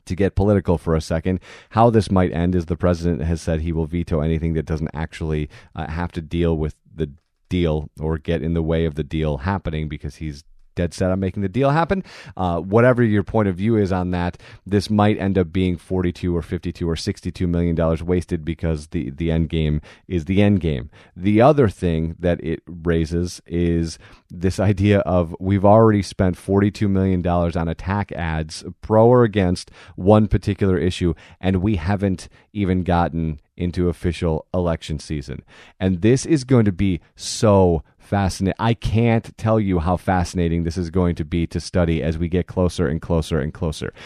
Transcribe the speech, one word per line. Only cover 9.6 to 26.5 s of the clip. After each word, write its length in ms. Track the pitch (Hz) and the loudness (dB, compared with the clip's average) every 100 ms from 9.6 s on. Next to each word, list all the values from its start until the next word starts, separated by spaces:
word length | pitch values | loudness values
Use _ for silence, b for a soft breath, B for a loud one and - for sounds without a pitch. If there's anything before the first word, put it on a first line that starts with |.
| - 78 78 | -6 -6 -8
because 280 | 76 76 - | -8 -12 -10
he's 280 | 80 71 - - _ | -12 -12 -16 -20 _
dead 180 | - 87 | -6 -4
set 180 | - 92 | -2 -2
on 80 | 95 | 0
making 240 | 95 104 | -2 -4
the 60 | 95 | -4
deal 220 | 113 135 | 0 0
happen. 340 | 151 165 196 B B B - | 2 0 -2 B B B -6
Uh, 240 | 90 85 | -2 -2
whatever 420 | 95 110 123 120 | 0 4 4 4
your 200 | 120 104 | 4 2
point 260 | 92 110 101 | 0 0 0
of 80 | 87 | 0
view 200 | 104 110 | 0 2
is 140 | 98 | 2
on 200 | 92 90 | 0 0
that, 260 | 90 87 - B B - | -2 -2 -6 B B -2
this 240 | 101 - | -2 2
might 280 | 104 104 107 | 2 2 2
end 200 | 95 95 | 0 0
up 120 | 85 | 0
being 240 | 92 92 | 0 0
forty-two 640 | 85 - 95 90 - 90 85 | -2 -4 -2 -2 -2 -2 -4
or 60 | |
fifty-two 440 | 80 90 90 - 87 | -4 -6 -6 -6 -4
or 100 | 80 | -4
sixty-two 500 | - - 90 - 90 | -4 -6 -8 -4 -2
million 280 | 85 87 | 0 0
dollars 280 | 82 82 82 | 0 0 0
wasted 420 | 85 90 - 85 | 0 -2 -2 -6
because 440 | 76 82 85 78 76 | -6 -6 -4 -4 -6
the, 200 | 87 65 | -6 -6
the 220 | 69 82 | -4 -2
end 180 | 82 78 | 0 -2
game 320 | 82 78 76 B B - | -2 -2 -2 B B -8
is 200 | 87 76 | -6 -2
the 160 | 95 | 2
end 180 | 104 98 | 4 2
game. 300 | 82 67 64 b b - | 0 -4 -8 b b -6
The 240 | 92 104 | 0 4
other 300 | 127 147 110 | 6 6 2
thing 440 | - 87 80 82 82 | 0 -2 -2 -2 -2
that 260 | 87 85 | -2 -2
it 180 | 80 82 - | -4 -8 -8
raises 760 | 87 80 82 78 87 87 - - | -6 -2 0 0 -2 -4 -8 -8
is 520 | 85 85 85 82 - B B _ | -2 0 0 -2 -6 B B _
this 320 | 90 92 - | -4 -2 0
idea 380 | 98 95 101 101 | 0 2 4 2
of 340 | - 90 82 87 | 2 0 0 -4
we've 240 | 95 98 | -2 2
already 380 | 101 107 113 104 | 6 8 8 4
spent 340 | 95 - 92 87 | 0 -2 -2 -2
forty-two 520 | - | 0